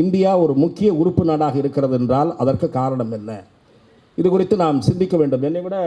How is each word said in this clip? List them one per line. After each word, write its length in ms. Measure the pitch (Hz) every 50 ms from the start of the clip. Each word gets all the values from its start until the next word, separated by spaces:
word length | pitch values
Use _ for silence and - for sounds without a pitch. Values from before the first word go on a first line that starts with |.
| 165
இந்தியா 260 | 185 180 190 190 190 196 180 170
ஒரு 100 | 151 135 135
முக்கிய 260 | 151 170 170 - 202 208 175 151
உறுப்பு 240 | 151 180 180 - 180 160
நாடாக 280 | 156 151 156 147 131 143
இருக்கிறது 340 | 135 139 139 147 139 131 127 123
என்றால் 300 | 123 117 127 135 151 170 165 -
அதற்கு 260 | 123 135 131 95 175 156 - 131
காரணம் 340 | 131 131 131 127 117 113 113 107
என்ன? 220 | 104 110 110 98 95 _ _ _ _ _ _ _ _ _ _ _ _ _ - -
இது 100 | 170 185 180
குறித்து 240 | 196 180 - 214 190 175
நாம் 160 | 156 143 135 - -
சிந்திக்க 280 | 180 180 185 185 185 165
வேண்டும். 240 | 151 139 131 127 135 147
என்னை 140 | 165 175 180
விட 120 | 185 196 190 180